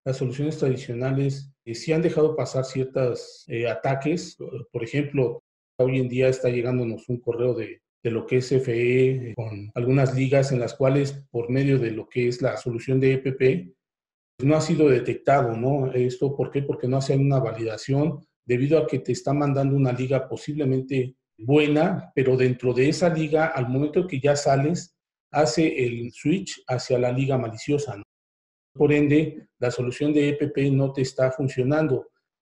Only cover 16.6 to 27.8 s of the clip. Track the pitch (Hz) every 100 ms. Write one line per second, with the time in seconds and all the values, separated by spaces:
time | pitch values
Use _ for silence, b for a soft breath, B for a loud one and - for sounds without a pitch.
16.6 | 143 143 123 131 131 135 139 135 113 110
17.6 | 113 107 - 135 156 - B B - 123
18.6 | 143 156 156 135 - 120 - 147 143 135
19.6 | 135 139 131 120 131 131 - 113 - 151
20.6 | 135 131 131 135 131 - _ - 113 151
21.6 | 147 147 180 196 - - 131 127 127 123
22.6 | 127 120 139 156 175 160 156 156 160 139
23.6 | 123 131 147 185 175 135 139 143 147 139
24.6 | 147 175 - _ _ _ _ 143 151 170
25.6 | 156 139 120 117 113 - 143 190 - -
26.6 | - 127 - 127 123 127 135 131 117 110
27.6 | - 143